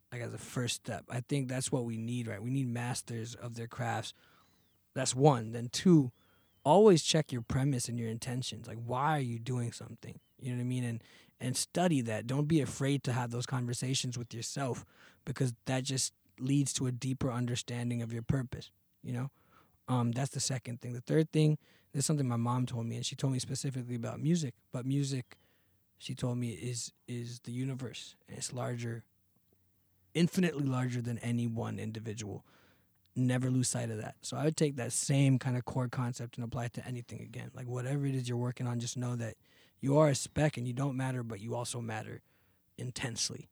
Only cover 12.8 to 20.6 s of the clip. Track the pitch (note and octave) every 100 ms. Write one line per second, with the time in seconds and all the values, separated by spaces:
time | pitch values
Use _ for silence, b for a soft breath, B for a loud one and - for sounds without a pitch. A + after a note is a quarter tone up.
12.8 | C#3 C#3+ - B2 A#2+ A#2+ B2 C3 A#2+ A#2+
13.8 | B2+ C3 B2+ A#2+ A#2 A2+ - - C3+ -
14.8 | - b b b - B2+ C3 A#2 - C3
15.8 | C3+ C3 - - _ - C3 C#3+ C3+ -
16.8 | C3 A#2+ C3 C3 C#3 A#2 A#2+ B2 - A#2+
17.8 | A#2+ A#2+ A2+ A#2 A2+ C3+ B2 - - _
18.8 | _ _ - A#2+ C3+ b b b b b
19.8 | - B2+ A#2+ A#2+ C#3 C3+ - C3